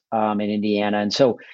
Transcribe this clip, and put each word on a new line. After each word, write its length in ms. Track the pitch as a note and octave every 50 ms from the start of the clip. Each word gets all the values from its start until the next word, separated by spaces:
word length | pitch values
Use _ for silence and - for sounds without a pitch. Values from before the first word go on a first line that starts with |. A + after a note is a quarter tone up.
| _ - A#2
um, 260 | A2 G#2+ G#2+ G#2 G#2
in 100 | G#2+ G#2
Indiana. 500 | G#2+ G#2 G#2 G#2+ G#2 G#2 G#2 G#2 G#2 G#2
And 140 | G#2 G#2 -
so 240 | - C#3 A#2+ - - - -